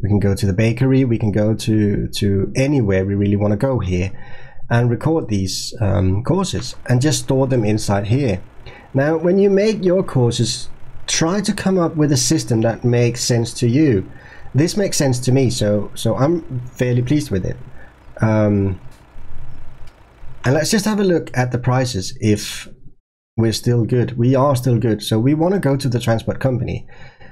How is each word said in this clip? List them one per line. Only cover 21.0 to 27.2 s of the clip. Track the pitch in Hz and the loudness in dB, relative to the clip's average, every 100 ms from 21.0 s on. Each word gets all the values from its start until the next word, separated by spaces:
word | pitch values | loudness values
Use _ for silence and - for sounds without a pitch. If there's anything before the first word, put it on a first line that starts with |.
a | |
look | 190 165 156 | 2 2 0
at | - 127 | -2 -2
the | 123 | 0
prices | 127 127 127 - - - | 0 0 0 -4 -6 -2
if | 107 104 - - - - - - _ _ _ - | 0 2 -2 -12 -14 -18 -20 -20 _ _ _ -2
we're | 113 | 0
still | 104 120 120 110 | 0 0 0 2
good. | 123 110 - | 0 0 0
We | 123 | 2
are | 131 143 | 4 2
still | 131 131 117 | 2 2 2
good, | 117 104 | 2 -2
so | - 110 | 0 0
we | 127 | 2
wanna | 151 170 196 | 2 2 2
go | 139 135 | 0 0
to | 135 | 0
the | 120 | -2
transport | 117 113 - 92 | 0 -2 -2 -2
company. | 131 120 95 87 - - - - | -2 -2 -4 -6 -10 -16 -20 -20